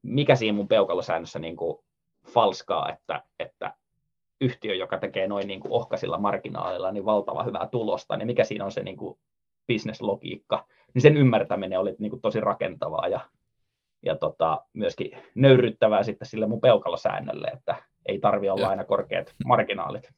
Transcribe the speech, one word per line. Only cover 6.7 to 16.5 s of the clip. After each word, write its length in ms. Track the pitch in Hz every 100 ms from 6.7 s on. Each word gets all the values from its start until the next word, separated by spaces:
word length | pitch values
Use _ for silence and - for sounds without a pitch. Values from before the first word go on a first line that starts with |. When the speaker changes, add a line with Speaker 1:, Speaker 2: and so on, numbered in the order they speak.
| 92 95
Speaker 1:
niin 140 | 104 98
valtava 380 | 104 98 73
hyvää 240 | 113 82 90
tulosta, 500 | 120 107 90 - -
niin 100 | 110
mikä 160 | 120
siinä 220 | 110 107 98
on 60 |
se 120 | 98
niinku 360 | 98 92 92 - _ _ _ _ -
bisneslogiikka? 960 | 113 110 107 110 98 85 90 _ - - _ _
Niin 80 | 127
sen 160 | 147 151
ymmärtäminen 600 | 131 110 - 95 95 92
oli 160 | 98 -
niinku 180 | 107 -
tosi 220 | 110 110
rakentavaa 680 | 104 98 92 87 80 76 90
ja, 120 | 98 - _ _ _ _ _ _ _ -
ja 100 | 78
tota, 460 | 78 - 82 78 _
myöskin 380 | - 95 - - - - -
nöyryyttävää 680 | 135 131 120 - 110 104
sitten 240 | 104 - -
sille 200 | 110
mun 140 | 107